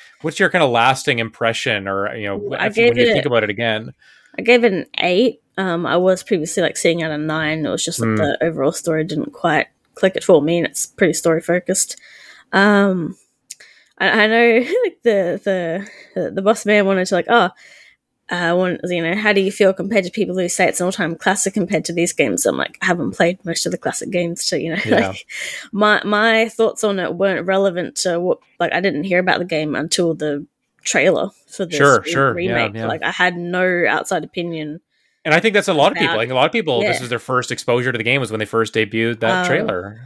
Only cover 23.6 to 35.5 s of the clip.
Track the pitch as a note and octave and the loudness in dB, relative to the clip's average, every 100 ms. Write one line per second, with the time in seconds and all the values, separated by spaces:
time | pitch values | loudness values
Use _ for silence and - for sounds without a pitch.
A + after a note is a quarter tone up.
23.6 | F3+ F3+ - - - F3+ E3+ F3 - D#3+ | -4 -4 -6 -6 -4 -4 -4 -6 -4 -4
24.6 | E3 E3 A2 - F#2+ F#2+ - - - - | -4 -4 0 2 2 -4 -14 -14 -12 -12
25.6 | - G3 G#3 G#3 - G#3 A3+ A3 A3+ - | -8 0 2 2 2 2 2 2 2 0
26.6 | A3+ - A3 G3 F3 E3+ G3 F3+ F3 F#3+ | 0 0 -2 -2 -2 0 0 0 0 0
27.6 | G3 F3 F3 - F#3 E3+ F3+ - _ - | 0 -2 -6 -4 -2 0 0 -2 _ -4
28.6 | E3+ E3+ F#3+ D3 F#3+ F3+ F3+ - F3+ D#3+ | -2 0 -2 -2 -2 -2 0 -2 -2 -4
29.6 | D3+ A2+ D#3 - E3+ D#3 D3+ D3 - _ | -2 -4 -2 0 0 -2 -4 -6 -8 _
30.6 | _ _ - - D#3 D#3+ F#3+ - _ - | _ _ -4 0 2 2 0 -8 _ -10
31.6 | F3+ D3+ C#3+ A#2+ - C3+ C3+ A2+ - A#2+ | -4 2 4 4 2 0 0 0 -2 -2
32.6 | A2+ G#2+ A2+ D#3 C#3+ - F3+ F3 F3 F3+ | -2 -4 -6 -4 -4 0 0 0 -4 -2
33.6 | F#3 F3 D3 C3+ - F3+ D#3 - E3+ E3 | 0 2 0 0 -2 -4 -6 -8 -6 -6
34.6 | D3+ D#3 _ _ _ _ E3 D#3+ G#3+ | -8 -12 _ _ _ _ 0 2 4